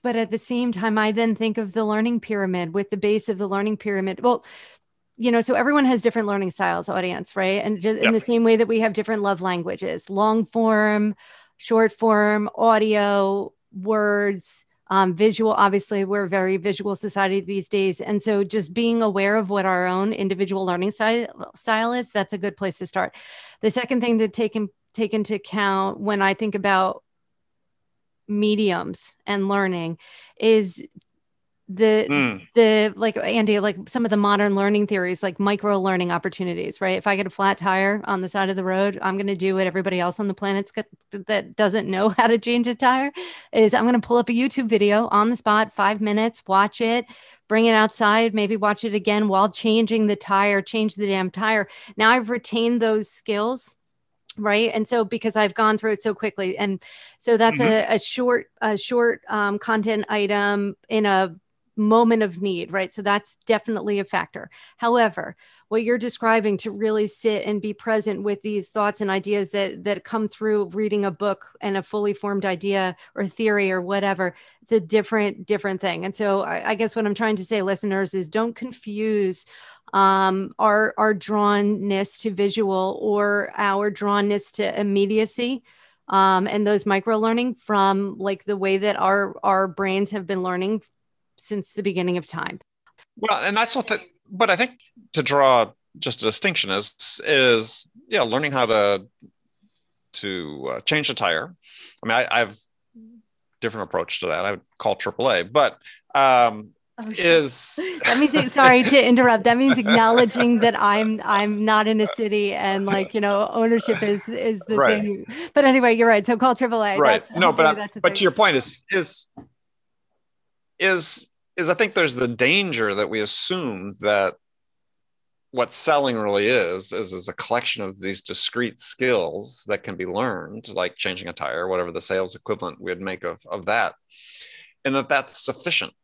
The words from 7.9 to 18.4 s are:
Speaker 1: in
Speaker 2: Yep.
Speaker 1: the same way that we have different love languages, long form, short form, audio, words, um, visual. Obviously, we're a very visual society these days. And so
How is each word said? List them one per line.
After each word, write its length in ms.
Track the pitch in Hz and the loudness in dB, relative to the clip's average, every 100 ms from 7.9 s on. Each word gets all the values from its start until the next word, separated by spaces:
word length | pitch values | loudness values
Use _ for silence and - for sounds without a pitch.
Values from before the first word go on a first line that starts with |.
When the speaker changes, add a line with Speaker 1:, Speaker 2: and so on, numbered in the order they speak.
| 220 | 0
Speaker 1:
in 60 | |
Speaker 2:
Yep. 80 | 226 | 2
Speaker 1:
the 80 | 226 | 0
same 240 | - 233 | 0 2
way 120 | 226 226 | 4 4
that 100 | 220 | 2
we 140 | 226 | 2
have 140 | 226 | 0
different 280 | 208 214 220 | -2 -4 -2
love 180 | 202 180 | -2 -2
languages, 680 | 185 175 170 190 190 160 - | -2 -4 -6 -6 -6 -8 -6
long 380 | 196 214 220 214 | 0 2 2 0
form, 680 | 233 220 214 214 208 208 202 - - _ _ | 0 2 4 2 2 -2 -4 -16 -20 _ _
short 340 | - 226 220 | 0 2 2
form, 560 | - 226 208 208 214 208 - | 2 2 4 4 2 -2 2
audio, 960 | 226 220 220 208 202 202 196 196 196 _ _ | 4 4 4 2 2 2 2 -2 -6 _ _
words, 920 | 196 196 214 208 208 202 196 - - _ _ _ | -10 -2 0 2 2 0 -4 -10 -14 _ _ _
um, 260 | 190 185 | 2 2
visual. 380 | 170 214 214 220 | 4 2 4 0
Obviously, 520 | - 202 196 196 202 | 4 2 2 -2 -4
we're 200 | 190 202 | -2 -2
a 40 | 190 | 0
very 280 | 190 185 190 | 0 0 0
visual 400 | 185 196 202 190 | -2 -4 -4 -6
society 440 | 208 202 196 196 | -6 -2 0 0
these 280 | 175 202 - | -4 -8 -2
days. 320 | 202 190 175 | 0 0 -2
And 220 | - 208 | -4 -2
so 200 | 220 202 | 0 0